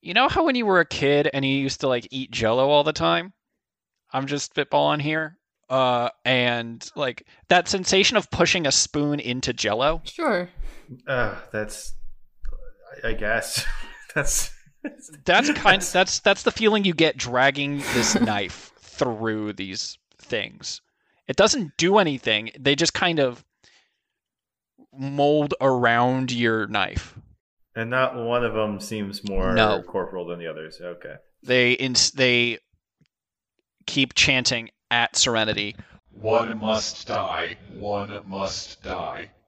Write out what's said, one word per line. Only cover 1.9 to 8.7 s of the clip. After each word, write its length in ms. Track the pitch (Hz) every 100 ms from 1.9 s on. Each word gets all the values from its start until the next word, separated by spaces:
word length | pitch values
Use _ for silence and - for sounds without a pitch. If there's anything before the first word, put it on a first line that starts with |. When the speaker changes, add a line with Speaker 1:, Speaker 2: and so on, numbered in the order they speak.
| 123 120
Speaker 1:
eat 200 | 131 131
Jell-O 380 | 110 110 120 135
all 160 | 147
the 80 | 147
time? 400 | 151 165 170 180 _ _ _ _ _ _ _ _
I'm 140 | 131 135
just 280 | 143 -
spitballing 460 | - 143 147 147 147
here. 380 | 147 156 156 170 _ _ _
Uh, 400 | 131 127 123 120 -
and, 640 | - 127 123 120 117 113 - -
like, 300 | 139 120 _ _ _
that 200 | 180 170
sensation 480 | 196 185 190 190 220
of 140 | -
pushing 360 | - 170 185
a 60 | 151